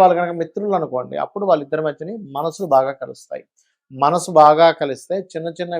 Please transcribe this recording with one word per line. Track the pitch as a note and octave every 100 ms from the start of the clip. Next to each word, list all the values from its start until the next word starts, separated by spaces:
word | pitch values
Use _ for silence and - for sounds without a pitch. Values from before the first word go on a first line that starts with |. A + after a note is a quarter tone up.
వాళ్ళు | F#3 F3
కనుక | F3 F3
మిత్రులు | E3 - G#3 F#3+
అనుకోండి, | D3 B2+ B2 C#3+ C#3+
అప్పుడు | - G3
వాళ్ళిద్దరి | D#3+ C#3 D3+ D#3
మధ్యని | C#3+ D#3+ A3+ F#3 C#3
మనసులు | D#3+ D#3+ F#3 C3+
బాగా | C3+ C#3
కలుస్తాయి. | C3 C3 - C3+ - _ _ _ _ C3
మనసు | C#3 F3 E3+ D#3+
బాగా | D3+ D#3 E3 D#3
కలిస్తే | D3 B2+ - F#3 F#3
చిన్న | E3 E3 E3
చిన్న | F3